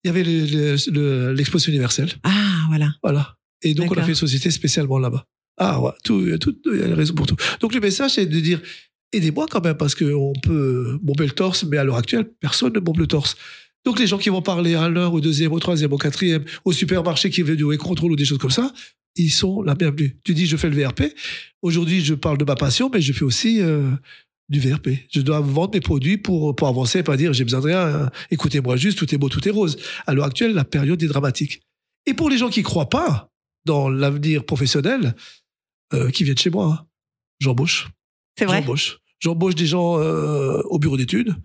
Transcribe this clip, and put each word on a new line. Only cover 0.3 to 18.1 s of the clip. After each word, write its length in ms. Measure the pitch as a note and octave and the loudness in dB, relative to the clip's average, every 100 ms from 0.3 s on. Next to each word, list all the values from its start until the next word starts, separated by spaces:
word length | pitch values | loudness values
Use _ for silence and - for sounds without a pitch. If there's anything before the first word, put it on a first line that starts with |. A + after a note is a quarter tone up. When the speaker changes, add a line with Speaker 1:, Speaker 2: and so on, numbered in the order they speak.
| E3 D3+ | 0 0
Speaker 1:
le, 460 | D3+ D3 C#3+ B3+ | 0 2 0 0
le, 420 | D3 C#3+ C3 B2+ | 0 2 0 0
l'exposition 380 | C3+ C#3 F3+ D#3+ | 0 0 0 2
universelle. 380 | C#3+ A#2+ - D#3 - | 0 0 0 -2 -2
Speaker 2:
Ah, 400 | F#3 G3+ G3+ F3 D#3+ | 0 2 2 2 2
voilà. 220 | D#3 D3 D3+ | 2 2 0
Speaker 1:
Voilà. 340 | - C#3+ C#3+ - _ _ | 0 0 -2 -8 _ _
Et 140 | D#3+ D3+ | -2 0
donc, 100 | F3 | 0
on 60 | |
a 40 | F3 | 0
Speaker 2:
D'accord. 80 | E3+ | 0
Speaker 1:
fait 60 | |
une 20 | D#3 | 0
société 340 | D3+ C3 E3+ | 0 0 0
spécialement 480 | D#3 - E3 C#3 C3+ | 0 0 0 0 0
là-bas. 300 | B2+ B2+ - _ _ - | 0 -4 -8 _ _ -4
Ah, 220 | F#3 B2+ | -2 0
ouais, 120 | B2+ - | -2 -4
tout, 320 | - A#2+ F3+ D#2+ | 0 0 2 0
tout, 180 | - - - | -2 -2 -2
il 60 | G3+ | 0
y 40 | |
a 40 | F3+ | 0
une 60 | |
raison 200 | E3 D#3 | 2 0
pour 140 | D#3 C#3+ | 0 0
tout. 80 | - - - | 0 -2 -2
Donc, 160 | A3+ A#3+ | -2 0
le 40 | |
message, 320 | G3+ F#3+ C#4 | 0 0 0
c'est 140 | B3 F#3 | 0 0
de 140 | D#3 | 0
dire, 200 | D#3+ E3+ - - _ _ _ | 0 -2 -6 -20 _ _ _
aidez-moi 340 | G#3+ D#3+ D#3 D#4 | -2 0 0 -2
quand 160 | G#3+ | 0
même, 120 | E3+ D#3 | 0 0
parce 180 | C#3+ | -2
qu'on 400 | - D3 D3 C#3 C3+ | 0 0 2 0 -2
peut 560 | E3+ D#3+ C3+ B2+ A#2+ C#3+ | 0 0 0 0 -2 -2
bomber 220 | E3+ C#3 D3 | -2 0 -2
le 60 | |
torse, 340 | - F#3 F3+ D#3+ | 0 -2 0 0
mais 120 | D3 | 0
à 60 | |
l'heure 140 | C3+ A#2+ | 0 0
actuelle, 340 | A2+ A#3 A3 _ | 0 -2 -2 _
personne 340 | C#3+ - B3 | -4 0 0
ne 60 | A3 | 0
bombe 180 | E3+ E3 | 0 0
le 80 | D#3 | 2
torse. 300 | D#3 - - - - - _ B3+ | 0 0 -4 -14 -20 -20 _ -2
Donc, 140 | A#3 | 0
les 80 | G#3+ | 0
gens 100 | G3+ | 0
qui 120 | G3+ | 0
vont 120 | F#3 | 0
parler 320 | G3 F3 E3+ | 0 0 2
à 160 | E3 E3+ | 2 2
l'un, 180 | E3+ F3 | 2 2
au 120 | E3+ | 2
deuxième, 300 | D3+ D3 D#3+ | 2 2 0
au 80 | E3 | 0
troisième, 340 | F3+ E3 D3 | 0 0 2
au 40 | C#3 | 0
quatrième, 440 | C#3+ - F#3 D#3+ D3 - F#3+ | 0 0 0 0 -2 -4 -2
au 60 | |
supermarché 580 | F3 E3+ F#3 E3+ D#3 G3 | 0 2 0 0 0 0
qui 140 | - | 0
veut 120 | D#3 D#3 | 0 2
du 80 | |
way 140 | D3 D3 | 0 0
control 340 | F3 F3 E3+ | -2 -2 0